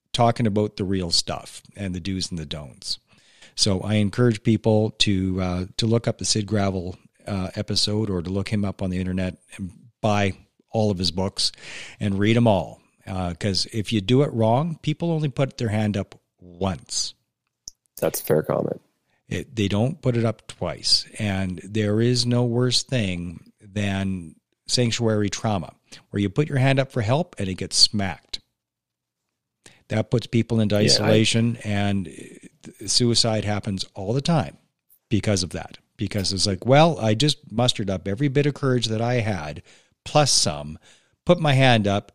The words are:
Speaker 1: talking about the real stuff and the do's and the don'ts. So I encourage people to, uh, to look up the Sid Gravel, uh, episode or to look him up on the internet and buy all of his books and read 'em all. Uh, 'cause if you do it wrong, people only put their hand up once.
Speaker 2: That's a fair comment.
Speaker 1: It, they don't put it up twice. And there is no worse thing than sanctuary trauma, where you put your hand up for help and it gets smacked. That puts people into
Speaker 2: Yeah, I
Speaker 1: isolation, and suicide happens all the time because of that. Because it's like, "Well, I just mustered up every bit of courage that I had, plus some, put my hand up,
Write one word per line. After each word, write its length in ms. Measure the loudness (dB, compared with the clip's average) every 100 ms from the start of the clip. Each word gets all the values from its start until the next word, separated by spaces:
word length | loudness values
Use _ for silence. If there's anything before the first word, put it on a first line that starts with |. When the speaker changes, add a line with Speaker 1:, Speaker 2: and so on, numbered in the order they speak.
| _
Speaker 1:
talking 360 | 2 2 4 0
about 280 | 0 -2 -2
the 80 |
real 280 | -2 -2 0
stuff 500 | -2 -2 -8 -12 -20 -20 -10
and 180 | -8
the 80 | -6
do's 280 | -6 -6 -6
and 100 | -8
the 60 | -8
don'ts. 520 | -10 -12 -12 -8 -8 _ _ _ _ -14 -2
So 240 | 0 0
I 140 | 0 0
encourage 480 | 2 2 2 2
people 460 | 2 2 2 2 2 0
to, 400 | 2 2 0 -2
uh, 240 | -2 -4 -6 -4
to 80 | 0
look 220 | 0 0
up 100 | -2
the 80 | -2
Sid 220 | -2 -2
Gravel, 500 | 0 0 -2 -6 -12 _ _ -8
uh, 240 | -6 -4 -6
episode 540 | -4 -2 0 0 -2
or 120 | -2
to 80 | -2
look 200 | -4 -2
him 160 | -2 -2
up 160 | -4
on 80 | -4
the 100 | -2
internet 380 | -2 -2 -4 -6 _ -12
and 160 | -12 -14 -20 _
buy 320 | 0 2 0 -2 _ _ _
all 200 | 0 0
of 60 | 0
his 140 | -2
books 400 | -2 -4 -2 -4 -6 -16 -16 -16 -6
and 200 | -4 2
read 160 | 2 4
'em 120 | 4
all. 340 | 2 0 -10 _ _ -10
Uh, 280 | -6 -6
'cause 340 | -4 -2 -2 -4
if 180 | -6 -2
you 80 | -2
do 240 | 2 2
it 80 | 2
wrong, 460 | 2 2 2 0 -4
people 300 | -6 -4 -2
only 160 | -2 -2
put 300 | -2 -4 -2
their 120 | -2
hand 280 | 0 0 -2
up 220 | -6 -12 _ _
once. 720 | -20 -6 -4 -4 -6 -6 -6 -10 _ _ _ _ -20 -20 _ -4
Speaker 2:
That's 220 | -4 -2
a 20 |
fair 200 | 0 0
comment. 380 | 2 -2 -2 -6 -12 _ _ _ -8
Speaker 1:
It, 280 | -8 -6 -4
they 120 | 0
don't 340 | 0 0 -2
put 140 | -2 0
it 80 |
up 240 | -2 -4 -12
twice. 580 | -8 -8 -4 0 0 -2 -4
And 400 | -2 -2 -2 -6
there 360 | -6 -2 0 2
is 260 | 2 2 2
no 200 | 2 2
worse 380 | 2 2 0
thing 680 | 0 -2 -2 -4 -8 -12 -20 _
than 760 | -10 -4 -2 -2 -2 -4 -8 -18 _ _ -2
sanctuary 600 | 0 2 2 2 2 0
trauma, 440 | -2 -2 -2 -4 -12 _ -20 _
where 120 | -2
you 80 | 0
put 180 | 0 0
your 120 | 2
hand 200 | 4 4
up 140 | 0
for 80 | -2
help 340 | 2 0 0 -6
and 120 | -6
it 60 | -4
gets 200 | -2 2
smacked. 640 | 2 2 -2 -6 _ -16 _ _ _ _ _ _ _ _ _ _ _ _ -20 _ -4
That 200 | -2 0
puts 180 | 0 2
people 320 | 0 2 2
into 160 | 2 4
Speaker 2:
Yeah, 60 |
I 40 | 4
Speaker 1:
isolation, 720 | 4 4 4 4 2 0 -2
and 460 | -2 0 0 -2 -4 -10 -18 -20 -20 _ -20 -10 -2
suicide 580 | 2 4 4 2 0
happens 420 | -2 -4 -4 -6 -8 -8
all 180 | -4
the 80 | -2
time 360 | 2 0 0 -8 _ _ _ _ -2
because 340 | 0 2 0
of 80 | -2
that. 260 | -8 -12 -16 _ -8
Because 360 | -6 -4 -2
it's 140 | 0 0
like, 180 | 0 4
"Well, 320 | 6 6 4
I 140 | 0
just 380 | 2 2 0 -4
mustered 380 | 0 0 0 -4
up 180 | -4 -4
every 200 | -2 0
bit 180 | 2 0
of 80 |
courage 340 | 0 0 0 0
that 140 | -2
I 140 | 0 0
had, 460 | -2 -4 -6 -12 -16 -20 _ _ 0
plus 260 | 4 4
some, 480 | 4 0 -2 -8 -14 _ _ _ _ 2
put 140 | 2
my 140 | 4
hand 340 | 6 6 6 4
up, 240 | 0 -4